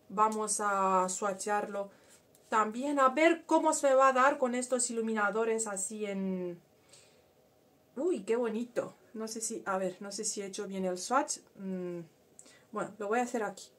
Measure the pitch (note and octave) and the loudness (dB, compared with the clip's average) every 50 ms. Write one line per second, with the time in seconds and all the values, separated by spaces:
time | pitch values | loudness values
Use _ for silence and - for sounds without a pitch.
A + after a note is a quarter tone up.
0 | _ - G3 G#3 G#3+ A3 A3 A3 G#3+ G#3 - - G#3+ G#3 G3 G3 F#3+ F#3+ F#3+ F#3 | _ -4 2 4 4 4 4 2 -2 -2 -2 0 0 2 2 2 4 4 4 4
1 | F#3 F#3 F#3+ - G#3+ G3+ F#3+ F#3+ - G#3 G#3 G#3 G3+ G3+ G3+ G3+ G3 G3 - - | 4 2 0 -2 -2 -2 -4 -2 -2 -2 0 0 -2 -2 -6 -6 -8 -8 -12 -20
2 | _ - - - _ _ _ _ _ - A#3+ A3 G#3+ G#3+ G#3+ B3 C4+ D4 D4 C#4+ | _ -20 -20 -20 _ _ _ _ _ -2 0 2 2 2 -2 -4 -4 0 2 4
3 | C4 C4 A#3+ D4+ D#4+ E4+ E4 E4 - - D#4+ D#4+ D#4 D#4 D#4 - C#4+ C#4 C4 C4 | 4 4 6 6 6 6 4 2 2 2 2 4 4 4 2 2 4 4 6 6
4 | C4+ C4+ B3+ B3 B3+ C#4+ D4 D4 C4 A#3+ A#3+ B3 B3 - C4 A#3+ - - A#3 A3+ | 6 6 6 6 4 4 4 2 0 0 0 -2 -2 -2 -2 -2 -2 -2 -2 -2
5 | A3+ A3 A3 A3 G#3 G3+ G3 A3 A3+ A3+ A3 A3+ A3+ G#3+ G3+ F#3 - - A3 G#3+ | -2 -2 0 0 0 0 0 0 0 0 0 0 -2 -4 -6 -6 -8 -8 -8 -6
6 | G#3+ G3+ G3 F#3+ F#3+ F#3+ F#3 F#3 F3+ F3 F3 E3+ - _ _ _ _ _ - - | -6 -6 -4 -4 -4 -2 -4 -4 -4 -6 -8 -10 -14 _ _ _ _ _ -20 -20
7 | - _ _ _ _ _ _ _ _ _ _ _ _ _ _ _ _ _ _ A#3 | -20 _ _ _ _ _ _ _ _ _ _ _ _ _ _ _ _ _ _ -4
8 | D4 F#4 E4+ A3+ F#3+ - A3+ B3 B3 A3+ G#3 A3+ A#3+ - - - - - - _ | -2 0 -2 -2 -2 -2 -2 0 0 -2 -2 -4 -6 -6 -4 -6 -6 -6 -8 _
9 | _ _ - A3 A3 A3 - A3+ A3 - A3+ - - G3+ F#3+ F#3+ F#3+ F3+ F#3 - | _ _ -12 -10 -8 -8 -8 -6 -6 -6 -8 -6 -4 -2 -2 -2 -2 -4 -6 -8
10 | G#3 G3+ G3+ A3 G#3+ - - G#3+ G3 G3 G3 - G3+ F#3+ F#3+ F#3+ F#3+ F#3 F#3 F#3 | -10 -10 -8 -6 -6 -6 -6 -6 -8 -8 -8 -8 -8 -6 -6 -4 -2 -2 -4 -4
11 | - - B3 C#4 - - - - - _ _ - G3 F#3+ F#3 F#3 F3+ F3+ F3 F3 | -4 0 0 0 0 0 -4 -10 -12 _ _ -12 -10 -8 -6 -6 -6 -8 -8 -10
12 | E3 D#3+ _ _ _ _ _ - - - - - _ _ - G#3 F#3 - - - | -12 -14 _ _ _ _ _ -20 -20 -20 -20 -20 _ _ -8 -8 -8 -8 -8 -8
13 | G#3 G3 A3 B3 B3 A#3+ - A#3 G#3 G3 F#3+ - - - _ | -4 -2 0 0 0 -2 -2 -4 -4 -4 -6 -10 -16 -20 _